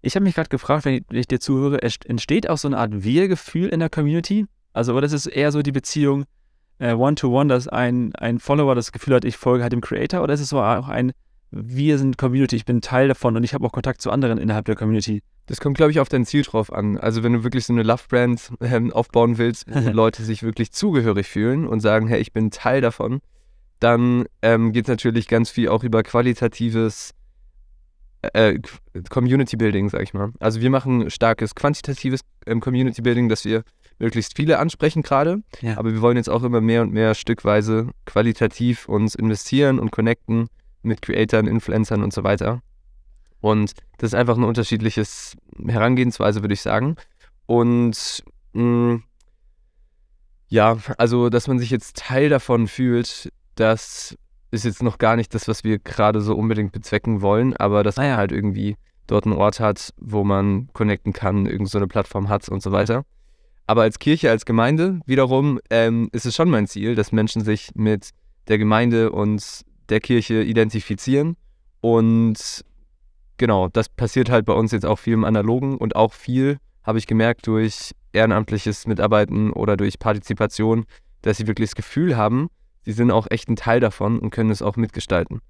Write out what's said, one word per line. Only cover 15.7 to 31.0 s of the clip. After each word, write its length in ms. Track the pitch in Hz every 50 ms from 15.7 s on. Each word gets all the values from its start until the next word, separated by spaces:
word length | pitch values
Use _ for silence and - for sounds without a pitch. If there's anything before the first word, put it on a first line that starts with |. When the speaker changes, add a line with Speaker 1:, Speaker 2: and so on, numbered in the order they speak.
| 139 135
Speaker 2:
glaub 120 | 156 156
ich, 100 | 151 160
auf 80 | 135 -
dein 160 | - 131 120
Ziel 180 | - - 147 143
drauf 280 | - - 113 107 - -
an. 240 | - 101 104 101 -
Also, 260 | - 113 113 113 110
wenn 100 | 120 120
du 100 | 117 113
wirklich 220 | 123 113 127 113
so 80 | - 123
eine 100 | 117 113
Love-Brand, 720 | 110 113 117 - - - 123 123 123 120 117 - - 120 -
ähm, 300 | 110 113 127 117 117 120 -
aufbauen 440 | 113 117 - - 117 117 120 120 113
willst, 280 | 120 117 117 - - -
wo 120 | 113 143
Speaker 1:
<laughs> 120 | 117 113
Speaker 2:
Leute 320 | 107 110 113 113 110 - 110
sich 200 | 110 113 - -
wirklich 280 | 113 107 - 117 -
zugehörig 560 | - - - 208 175 139 113 113 101 98 98 -
fühlen 400 | - 101 104 117 131 147 165 -
und 120 | - 110
sagen, 260 | 104 107 107 110 110 113
hey, 120 | 117 110
ich 140 | 110 - -
bin 180 | 113 110 107
Teil 300 | - - - - 123 139
davon, 380 | 127 117 113 - - 110 123 139 _ - _ _ _ _ - _ _ _ _ _
dann, 460 | - 117 120 117 120 123 123 120 123 - _ _
ähm, 300 | - 113 117 113 113 113
geht's 160 | 107 120 113 -
natürlich 400 | 123 113 - 123 113 117 107 -
ganz 220 | 117 117 117 -
viel 180 | - - 113 -
auch 140 | - 110 127
über 200 | 123 110 110 104
qualitatives, 1080 | - - 120 120 127 120 - 127 113 - - 120 117 110 113 113 110 101 - - - - _ - - _ _ - - _ - - _ - - _ _ _ _ - - _ _
äh, 380 | - - - - 113 107 92 -
Qu-, 420 | - - - - - - - 90 90 -
Community-Building, 800 | - 131 120 123 127 135 135 - - 113 113 107 101 98 98 104
sag 140 | 98 - 95
ich 100 | - -
mal. 180 | 98 101 104 113 -
Also, 220 | - 113 110 113
wir 80 | 117 127
machen 400 | 135 135 123 135 127 120